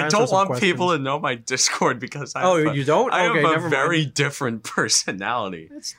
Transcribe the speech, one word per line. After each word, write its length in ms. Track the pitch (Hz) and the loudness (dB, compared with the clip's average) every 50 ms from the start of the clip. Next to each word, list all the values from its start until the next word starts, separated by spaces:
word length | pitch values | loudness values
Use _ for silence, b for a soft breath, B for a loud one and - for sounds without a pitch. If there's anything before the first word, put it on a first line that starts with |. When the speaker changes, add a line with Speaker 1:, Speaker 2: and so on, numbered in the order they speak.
| 165 | 2
Speaker 1:
Answer 120 | 156 - | 2 2
Speaker 2:
don't 100 | 208 240 240 | 2 2 2
Speaker 1:
some 180 | 190 190 196 | 2 2 2
Speaker 2:
want 140 | 185 131 123 | 2 0 0
people 240 | - 185 175 127 180 | 2 0 2 2 2
Speaker 1:
questions. 120 | 180 170 147 | 0 2 0
Speaker 2:
to 40 | 135 | 0
know 160 | 135 139 151 | -2 -2 -2
my 160 | 160 143 127 | -2 -4 -4
Discord 640 | 117 113 - 131 127 - - - - 190 151 127 117 | -4 -4 -6 -2 0 0 0 0 0 0 0 0 -2
because 340 | 127 123 - 147 143 - - | -6 -10 -10 -10 -10 -8 -4
I 80 | 131 180 | 0 2
Speaker 1:
Oh, 200 | 185 180 165 156 | 4 4 4 2
Speaker 2:
have 100 | 156 - | 2 0
a, 40 | |
Speaker 1:
you 80 | 143 135 | 0 0
don't? 260 | 131 151 190 247 254 - | 2 2 2 2 2 2
Speaker 2:
I 140 | 175 180 | 2 2
Speaker 1:
Okay, 140 | 202 233 165 | 2 2 2
Speaker 2:
have 80 | 147 165 | 2 2
a 40 | 156 | 2
Speaker 1:
never 140 | 165 175 165 | 2 0 0
Speaker 2:
very 320 | 147 135 139 160 175 160 156 | 0 2 2 2 2 0 0
Speaker 1:
mind. 100 | 131 - | -2 -2
Speaker 2:
different 500 | - 143 143 139 - 139 123 113 110 - | -2 -2 -2 -2 -4 -4 -4 -4 -6 -10
personality 1040 | - - - 143 110 - - - - 123 92 98 107 120 127 107 95 90 80 80 - | -6 -4 -2 0 0 0 0 0 -2 -6 -6 -4 -4 -2 -2 -4 -4 -8 -10 -14 -16
Speaker 1:
That's, 240 | 285 302 - - - | -18 -16 -14 -14 -6